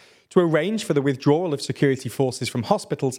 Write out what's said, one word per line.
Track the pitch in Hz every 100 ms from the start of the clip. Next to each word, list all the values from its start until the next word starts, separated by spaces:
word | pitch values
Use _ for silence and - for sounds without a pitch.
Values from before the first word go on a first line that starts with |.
| - _ _
to | 185
arrange | 175 156 180 220
for | -
the | 143
withdrawal | 139 127 139 156 180
of | 139
security | - - 143 131 117
forces | - 131 - 120
from | 123
hospitals | 107 107 - 147 135